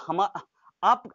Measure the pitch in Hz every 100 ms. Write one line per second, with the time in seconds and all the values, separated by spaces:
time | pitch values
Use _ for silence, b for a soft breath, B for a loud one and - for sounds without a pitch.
0 | - 165 202 - - b b _ 190 247
1 | 233